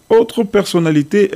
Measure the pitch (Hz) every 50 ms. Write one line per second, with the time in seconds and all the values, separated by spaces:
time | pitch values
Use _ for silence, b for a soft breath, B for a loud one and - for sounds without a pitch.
0 | _ - 220 226 233 226 - - 226 196 - 208 185 - - 180 170 160 156 151
1 | 143 143 - 208 202 196 -